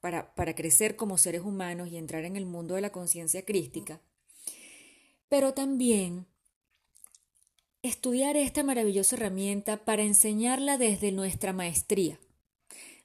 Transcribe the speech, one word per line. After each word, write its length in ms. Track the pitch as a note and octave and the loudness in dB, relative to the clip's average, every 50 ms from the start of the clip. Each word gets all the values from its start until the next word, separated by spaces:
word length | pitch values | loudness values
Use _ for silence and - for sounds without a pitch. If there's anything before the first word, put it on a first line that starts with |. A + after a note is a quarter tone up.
para, 340 | - F3 E3+ E3 - - _ | -4 -4 -4 -4 -6 -8 _
para 200 | - F3 D#3+ D#3+ | -4 -2 -2 -2
crecer 420 | - D#3 E3 D#3+ - G#3+ A3 G#3+ | -4 0 4 4 6 4 4 0
como 200 | - A3+ G#3 F#3+ | -2 -4 0 4
seres 260 | F3+ - F#3 E3 F3 | 4 4 4 2 -4
humanos 460 | F3 G#3 G3+ F#3+ F#3 F3 F3 F3 F3 E3+ | -4 -4 -4 -4 -4 -4 -6 -6 -8 -8
y 60 | E3+ | -8
entrar 280 | E3 D#3+ D3 E3+ D#3+ D#3 | -10 -8 -6 -6 -6 -6
en 120 | F3 F#3+ | -4 -6
el 80 | G3+ G3 | -6 -6
mundo 300 | F3+ F3 E3+ E3+ E3 F3+ | -6 -6 -8 -6 -4 -2
de 80 | F#3+ | -2
la 80 | G3+ G#3 | -2 -2
conciencia 560 | G3+ F3+ F3 F3 - E3+ E3 D#3 - F#3 F#3+ | -4 -6 -4 -4 -4 -2 -2 -4 -4 -4 -2
crística, 560 | - G#3+ F#3+ D#3+ C3 - D#3+ - - D#3 - _ _ _ _ _ _ - - - - - - - - - - - - - _ _ _ _ _ _ _ | 0 0 0 0 -2 -8 -10 -10 -10 -16 -16 _ _ _ _ _ _ -20 -16 -16 -16 -16 -16 -20 -20 -20 -20 -20 -20 -20 _ _ _ _ _ _ _
pero 260 | C#4+ C#4 C4+ C4 C4 | 2 2 2 2 0
también 720 | C4+ C4+ C4+ C#4 B3+ B3 A#3+ A3+ G3+ F#3+ F3 F3 F3+ F#3 _ _ _ _ _ _ _ _ _ _ _ _ _ _ _ - - _ - _ _ _ _ _ _ _ _ _ _ _ _ | 0 -2 -2 0 2 4 4 4 4 2 -2 -6 -8 -10 _ _ _ _ _ _ _ _ _ _ _ _ _ _ _ -20 -20 _ -20 _ _ _ _ _ _ _ _ _ _ _ _
estudiar 540 | - B3+ - - - B3+ A#3+ B3+ C4+ C#4+ D4 | -6 -6 -6 -4 -2 0 2 2 2 2 4
esta 260 | D4 C#4+ C4 - D4 C#4+ | 2 2 2 0 0 0
maravillosa 500 | C#4 C4+ A#3+ A3 G#3 G3 G3 G3 - B3+ | 2 2 2 2 2 2 4 4 2 2
herramienta 680 | A#3+ A#3 G3 F#3 F#3+ G3 G3 G3+ G3+ G3+ - G#3+ G#3 - | 2 -2 -4 -2 -2 -2 0 -2 -2 -2 -4 -4 -2 0
para 180 | - A3 G#3 | 0 0 2
enseñarla 760 | G#3+ G#3 G#3 - - G#3+ G#3+ G#3+ A3+ A#3+ B3+ C4+ C#4 C#4+ C#4 | 2 4 6 6 6 4 2 0 2 0 0 0 2 0 2
desde 360 | C4 B3 G#3+ G3+ F#3 G#3 G3+ | 2 2 2 2 2 0 -2
nuestra 400 | F#3+ F#3+ F#3+ F#3+ E3+ - - F#3+ | 0 0 -2 -2 -4 -2 -4 -4
maestría, 680 | F#3+ F#3 F3+ E3+ D#3+ - - - G#3 F#3+ F#3 D3+ D3+ - _ _ _ _ _ _ _ _ _ _ - - - - - - _ | -2 -2 -4 -2 -2 -2 0 0 2 2 2 0 0 -6 _ _ _ _ _ _ _ _ _ _ -20 -20 -20 -20 -20 -20 _